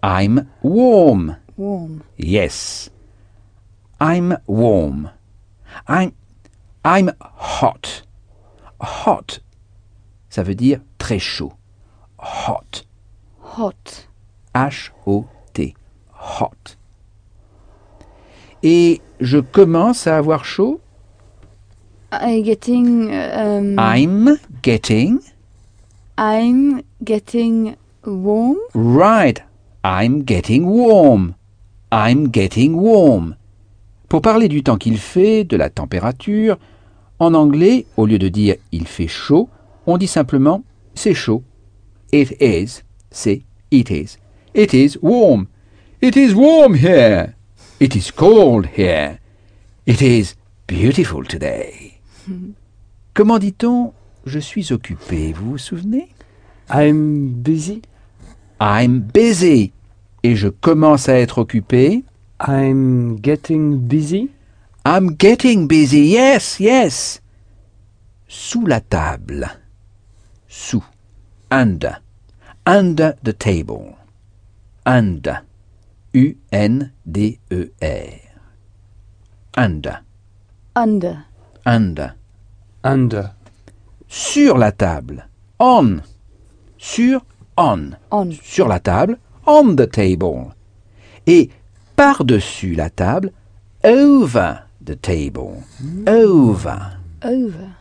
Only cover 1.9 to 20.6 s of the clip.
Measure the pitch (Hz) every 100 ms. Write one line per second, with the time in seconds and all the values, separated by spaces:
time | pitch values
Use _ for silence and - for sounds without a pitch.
1.9 | 156 - _ 80 101 90 - - - -
2.9 | _ _ _ _ _ _ _ _ _ _
3.9 | _ 156 170 175 180 - 104 117 98 76
4.9 | 69 76 _ _ _ _ _ - - -
5.9 | 185 185 - _ _ _ _ _ _ 156
6.9 | 185 185 - - _ - - 131 - -
7.9 | - - - _ _ _ _ - _ -
8.9 | - - 185 - - _ _ _ _ _
9.9 | _ _ _ _ - 92 101 123 139 -
10.9 | _ - 104 - - 76 - _ _ _
11.9 | _ _ _ - - - - - - -
12.9 | _ _ - _ _ - - 214 - -
13.9 | - _ _ _ _ _ 127 139 135 -
14.9 | _ - 101 123 _ _ - 69 - _
15.9 | _ _ - - - - - - - _
16.9 | _ _ _ _ _ _ _ _ _ _
17.9 | _ - _ _ _ - _ 156 170 170
18.9 | 165 - - 127 143 131 - 185 165 208
19.9 | 247 - 156 151 156 - -